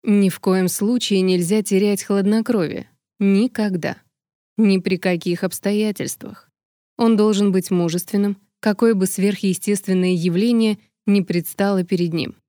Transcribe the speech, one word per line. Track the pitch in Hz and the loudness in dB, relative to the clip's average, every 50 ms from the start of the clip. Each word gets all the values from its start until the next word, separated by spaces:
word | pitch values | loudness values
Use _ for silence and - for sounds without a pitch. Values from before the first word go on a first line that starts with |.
| _ | _
Ни | - 208 202 196 190 | 2 2 4 4 2
в | - - | 0 0
коем | - 196 185 185 185 180 | 0 0 2 2 2 0
случае | - - 202 208 247 247 - - 202 190 185 | -2 -2 -2 0 0 0 0 0 0 2 2
нельзя | 185 185 180 175 165 208 214 202 | 2 2 0 0 0 0 0 0
терять | - 208 190 202 208 202 196 - | 0 0 2 2 2 0 -2 -2
хладнокровие. | - 202 196 196 202 214 226 220 - 247 214 170 147 - - - _ _ _ _ _ _ _ | -2 -2 0 2 2 2 0 0 0 0 0 0 -2 -6 -10 -12 _ _ _ _ _ _ _
Никогда. | 202 196 196 196 220 254 _ - 214 208 185 175 151 - - - _ _ _ _ _ _ _ _ _ _ _ - | 0 2 4 2 2 0 _ -2 -4 -2 -2 -4 -4 -6 -8 -8 _ _ _ _ _ _ _ _ _ _ _ 2
Ни | 226 202 196 190 | 2 4 4 2
при | 180 202 190 180 | 2 0 -2 0
каких | - 185 180 170 - 175 175 175 - | 0 -2 -2 -2 -2 -4 -4 -2 -4
обстоятельствах. | 180 - - - 202 202 208 214 214 202 - 135 131 - - - - - - _ _ _ _ _ _ _ _ _ _ _ - | -6 -6 -4 -4 -2 0 0 0 -2 -2 -4 -8 -8 -8 -12 -14 -18 -18 -20 _ _ _ _ _ _ _ _ _ _ _ 0
Он | 240 226 226 | 2 2 4
должен | 202 214 214 214 196 208 202 180 | 4 4 2 2 2 2 2 2
быть | 190 180 - | 0 0 0
мужественным, | 196 175 175 165 160 180 - - - 202 202 202 196 _ _ _ _ _ | 0 0 0 0 -2 -4 -6 -4 -2 -2 -2 -2 -4 _ _ _ _ _
какое | - 220 208 - 233 226 226 | -2 -2 0 2 2 2 2
бы | 190 190 | 2 0
сверхъестественное | 185 - - 190 202 208 - - 196 180 - - - 208 196 - - 190 185 180 185 180 | -2 -2 0 0 0 0 0 -2 -2 -2 -2 -2 -4 -4 -4 -2 -2 -2 0 2 0 0
явление | 175 160 180 165 175 208 240 240 226 226 220 208 - _ _ _ _ _ | 0 0 0 0 0 0 2 2 2 2 0 -2 -4 _ _ _ _ _
ни | - 202 202 | 0 0 0
предстало | 180 - 175 175 160 - - - 196 196 202 190 180 | 2 0 -2 -4 -4 -6 -4 -2 -2 0 0 -2 -2
перед | 175 202 170 175 170 160 | -2 -2 -2 -2 -2 -2
ним. | 165 143 - - _ _ | -4 -6 -6 -10 _ _